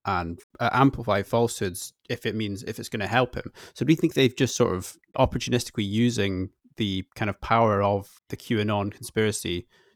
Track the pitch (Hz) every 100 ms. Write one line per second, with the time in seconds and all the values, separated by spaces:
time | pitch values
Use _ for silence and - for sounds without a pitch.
0 | - 90 85 87 - - 120 123 139 -
1 | 113 101 98 117 117 - 98 90 - -
2 | - 120 117 107 107 101 - 113 113 110
3 | 95 120 127 - - - - - 123 160
4 | 165 147 131 - 127 - 117 92 - -
5 | _ 123 127 127 - 123 - - 101 107
6 | 120 117 98 92 95 _ _ - 104 95
7 | - - 107 - - 117 113 101 101 101
8 | 98 - _ - - 113 104 104 101 -
9 | - - 107 101 92 87 - _ _